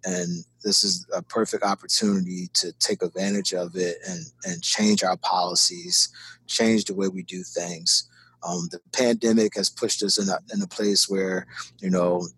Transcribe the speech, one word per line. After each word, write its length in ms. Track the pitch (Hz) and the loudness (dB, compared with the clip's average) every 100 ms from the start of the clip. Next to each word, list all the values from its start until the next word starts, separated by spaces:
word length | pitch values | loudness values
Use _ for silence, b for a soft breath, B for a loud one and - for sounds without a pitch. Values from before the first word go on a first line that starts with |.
| 95 | -2
and 400 | 90 87 87 - _ | -4 -2 -6 -8 _
this 200 | 104 98 | 0 2
is 220 | 101 90 - | 2 -2 -4
a 80 | 95 | -6
perfect 420 | - 113 107 104 | -2 -2 0 0
opportunity 840 | 101 98 - - 104 98 90 90 90 | 0 -2 -2 0 2 2 0 -6 -4
to 180 | - 90 - | -2 -2 -2
take 220 | - 104 | -2 0
advantage 520 | 87 90 98 101 92 | -2 -2 -2 0 -2
of 220 | 92 87 90 | -4 -4 -2
it 220 | 90 85 92 | -2 -4 -10
and, 140 | 87 80 _ 95 | -12 -12 _ -10
and 180 | 85 | -6
change 400 | - - 107 104 | -2 2 4 4
our 140 | 95 90 | 2 0
policies, 920 | - 90 90 87 - 90 123 - - B B B - | 0 0 2 2 2 0 -2 2 2 B B B -6
change 380 | - 113 110 101 | 2 4 4 2
the 80 | 98 | -2
way 140 | 95 | -2
we 140 | 95 | -2
do 200 | 87 92 | -10 -10
things. 640 | 90 - 87 82 - - - b b b | -8 -6 -6 -4 0 0 0 b b b
Um, 260 | 85 90 87 | -6 -4 -4
the 80 | - _ | -8 _
pandemic 600 | - 123 117 113 113 107 - | 2 2 4 4 4 4 2
has 140 | 95 | -2
pushed 320 | - 117 - | -2 -2 0
us 140 | 101 98 | 0 0
in 120 | 98 | 0
a, 100 | 92 - | -2 -4
in 80 | 101 | -6
a 60 | 98 | -6
place 420 | - 104 98 - | -2 2 2 2
where, 380 | 98 95 92 - B B B | 0 0 -2 -6 B B B
you 100 | 95 | 0
know 380 | 92 87 90 90 | 2 2 2 -2